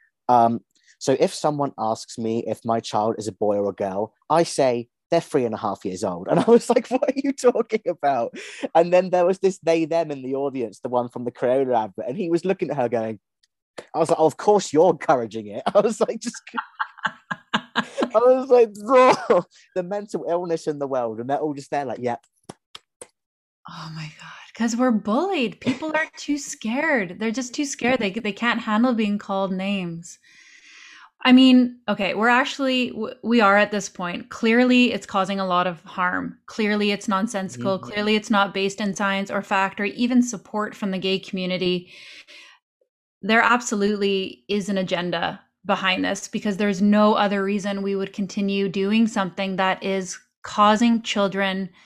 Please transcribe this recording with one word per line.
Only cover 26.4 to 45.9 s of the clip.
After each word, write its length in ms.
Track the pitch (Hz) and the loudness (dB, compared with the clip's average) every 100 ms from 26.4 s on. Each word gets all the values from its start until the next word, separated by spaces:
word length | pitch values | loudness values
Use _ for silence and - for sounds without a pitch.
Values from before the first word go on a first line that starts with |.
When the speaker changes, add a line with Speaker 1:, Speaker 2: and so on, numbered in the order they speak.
| - - 214 247 320 262 180 180 | -6 -8 -4 -2 0 0 -2 -4
Speaker 2:
They're 120 | 220 | -4
just 220 | 226 247 | -4 -6
too 120 | - 285 | -6 -6
scared. 340 | - 240 254 | -2 -2 0
They, 120 | 202 | -2
they 220 | 208 208 | -4 -6
can't 260 | 196 233 240 | -2 -2 -2
handle 340 | 226 214 254 | 0 2 2
being 240 | 226 208 202 | 2 0 -2
called 340 | - 196 190 | -4 -2 -2
names. 640 | 190 196 202 175 170 170 - _ - - - - - - - - _ | -2 -4 -4 -4 -8 -14 -20 _ -20 -20 -20 -20 -20 -20 -20 -20 _
I 80 | 262 | 6
mean, 480 | 254 262 254 247 - - | 8 10 8 6 -2 -4
okay, 260 | 208 185 | -2 -2
we're 140 | 190 233 | 0 2
actually, 640 | 247 277 - 262 254 247 | 4 2 -2 -2 0 -2
w-, 240 | - 220 - | -4 -10 -6
we 180 | 220 240 | 2 4
are 160 | 202 202 | 6 6
at 140 | 208 | 4
this 160 | 208 - | 0 -6
point. 400 | - 175 180 - | -8 -8 -8 -12
Clearly, 600 | - 226 233 254 247 247 | -2 2 4 6 6 4
it's 140 | 202 - | 0 -4
causing 340 | 196 190 196 | -2 -2 -2
a 60 | 190 | 0
lot 200 | 180 180 | 0 0
of 140 | 165 | -4
harm. 540 | - - 180 185 175 - - | -10 -4 -2 -2 -6 -12 -12
Clearly, 440 | - 208 208 208 | -4 -2 0 0
it's 160 | 202 - | -2 -2
nonsensical. 720 | 190 220 196 190 120 196 185 | -2 -2 -4 -8 -6 -4 -4
Speaker 1:
Mm-hmm. 100 | - | -4
Speaker 2:
Clearly, 240 | 208 208 214 | -4 0 0
it's 140 | 208 | 2
not 240 | 208 196 | 0 2
based 280 | 196 196 190 | 0 -4 -2
in 120 | 208 | -6
science 380 | 190 202 196 196 | -2 -2 -2 -4
or 100 | 202 | -6
fact 380 | 196 196 196 202 | -2 0 0 -2
or 60 | 202 | -6
even 360 | - 240 254 | -2 2 2
support 540 | 247 190 - 208 208 - | 2 -4 -8 -6 -6 -6
from 160 | 196 | -6
the 80 | 185 | -4
gay 180 | 190 190 | -2 -4
community. 720 | - 190 185 180 180 180 175 - - - - - - _ _ _ _ _ _ _ | -4 -6 -4 -2 -2 -2 -6 -18 -20 -20 -20 -20 -20 _ _ _ _ _ _ _
There 200 | 196 226 | 0 4
absolutely 1040 | 226 240 240 208 202 208 202 196 190 - - | 4 2 0 0 0 0 0 0 -4 -10 -6
is 180 | 208 202 | -4 -2
an 80 | 190 | -4
agenda 640 | 185 175 175 170 175 202 _ _ 185 | -2 -2 -2 -2 -4 -6 _ _ -4
behind 380 | 190 190 | -2 0